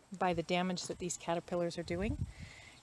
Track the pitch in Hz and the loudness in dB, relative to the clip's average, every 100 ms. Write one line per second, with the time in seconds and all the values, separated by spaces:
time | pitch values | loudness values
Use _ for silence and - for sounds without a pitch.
0 | - 190 185 170 160 175 185 180 - 170 | -10 0 2 4 4 4 4 2 -2 -4
1 | 180 - - 170 - 180 170 175 160 175 | -4 -4 0 0 2 0 0 0 -2 0
2 | 214 294 - - - - - - | 0 0 -4 -6 -12 -14 -18 -12